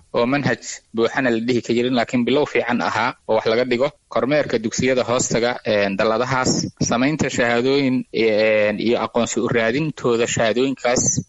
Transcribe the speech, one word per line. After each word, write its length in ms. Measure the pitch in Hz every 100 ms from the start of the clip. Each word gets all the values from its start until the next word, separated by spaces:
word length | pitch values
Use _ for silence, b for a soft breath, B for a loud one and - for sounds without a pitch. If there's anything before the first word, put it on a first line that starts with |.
| -
oo 120 | 123 120
manhaj 380 | 143 139 117 - - - 110
buuxana 340 | 113 - 131
la 100 | 117
dhihi 180 | 117 123
ka 120 | - 117
jirin, 180 | 123
laakiin 300 | 127 113 127 117
bilow 200 | 135 143
fiican 320 | 120 117 120
ahaa 340 | 87 107 120 - -
oo 80 | 110
wax 100 | 117
laga 200 | 113 127
dhigo. 260 | 123 139 - _
Kormeerka 500 | 117 120 151 139 120
dugsiyada 440 | 110 - 127 127
hoostaga, 560 | 113 123 120 120 117 123 -
ee, 240 | 107 101
dalladahaas, 800 | 98 110 110 123 131 127 - - -
samaynta 480 | - 120 131 151 143
shahaadooyin, 760 | - 120 117 127 139 139 127 120
ee, 580 | - 113 107 110 107 104 104
iyo 180 | 110 117
aqoonsi 360 | 110 123 117 -
u 80 | 120
raadintooda 800 | 117 113 123 156 - 131 117 117
shahaadooyinkaas, 760 | - 117 107 135 131 123 127 - -